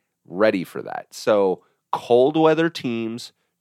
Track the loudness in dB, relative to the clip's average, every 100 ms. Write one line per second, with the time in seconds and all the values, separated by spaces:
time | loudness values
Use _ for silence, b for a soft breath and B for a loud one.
0 | _ _ _ 0 2 2 -4 -10 -10 -12
1 | -12 -8 0 2 2 -2 _ _ _ -10
2 | 2 4 4 4 2 2 0 -4 -6 -6
3 | -6 -10 -14 _ _ _